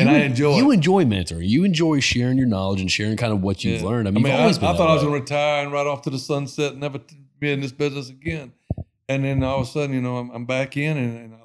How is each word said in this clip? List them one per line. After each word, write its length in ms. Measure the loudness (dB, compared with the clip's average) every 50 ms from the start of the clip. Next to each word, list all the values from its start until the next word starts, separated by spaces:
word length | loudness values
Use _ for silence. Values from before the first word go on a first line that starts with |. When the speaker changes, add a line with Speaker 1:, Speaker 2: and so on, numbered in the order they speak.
Speaker 1:
And 80 | 4 6
I 60 | 6 4
Speaker 2:
en-, 100 | 4 2
Speaker 1:
enjoy 260 | 0 2 2 4 4
Speaker 2:
you 140 | 4 6 6
Speaker 1:
it. 40 | 4
Speaker 2:
enjoy 300 | 4 4 4 4 4 4
mentoring. 420 | 4 2 0 -2 -4 -6 -4 0 0
You 160 | 2 2 2
enjoy 360 | 2 2 2 2 2 2 2
sharing 380 | 2 0 0 0 0 2 2 2
your 80 | 2
knowledge 340 | 2 2 0 0 0 -2 -2
and 100 | -2 -2
sharing 260 | -2 -2 -2 -2 -2
kind 160 | -2 -2 -2 0
of 100 | 0 0
what 200 | -2 -2 -2 -2
you've 180 | -2 -2 -2 -2
Speaker 1:
Yeah. 40 |
Speaker 2:
learned. 220 | -2 -2 -2 0 0
I 20 |
mean, 140 | 2 2 2
Speaker 1:
I 40 | 2
mean, 40 | 4
Speaker 2:
you've 80 | 4
always 160 | 4 4 4
Speaker 1:
I, 40 | 2
Speaker 2:
been 80 | 2 0
Speaker 1:
I 40 | 2
Speaker 2:
that 60 | 4
Speaker 1:
thought 120 | 4 4
I 40 | 4
was 80 | 4 2
Speaker 2:
way. 60 | 0
Speaker 1:
gonna 100 | -2 -2
retire 420 | -4 -4 -2 -2 0 0 0 -2 -2
and 80 | -2 -4
right 140 | -2 -2
off 160 | -2 -4 -4 -6
to 80 | -6
the 80 | -6 -6
sunset, 580 | -4 -4 -4 -4 -4 -6 -6 -4 -4 -4 -4
never 220 | -6 -8 -8 -8 -10
t-, 180 | -12 _ -20 -20 -20 _ _ _
be 140 | -4 -2 -2
in 80 | -2
this 120 | -4 -6 -4
business 360 | -4 -4 -4 -4 -6 -10 -12
again. 440 | -16 -12 -10 -8 -8 -8 -10 -14 -20 _ _ -10 -10 -10 -10 -14 _ _ _ -4
And 140 | -4 -2 -2
then 180 | -2 0 0 0
all 180 | 0 -2 -2
of 60 | -4 -4
a 20 |
sudden, 240 | -4 -4 -4 -2 -2
you 60 | -4
know, 160 | -4 -4 -4
I'm, 140 | -6 -8 -8
I'm 140 | -10 -10 -6
back 300 | -4 -2 -2 -4 -4 -4
in 200 | -4 -2 -2 -2
and, 200 | -2 -2 -4 -4 -8
and 160 | -12 -18 -20
I 60 | -20 _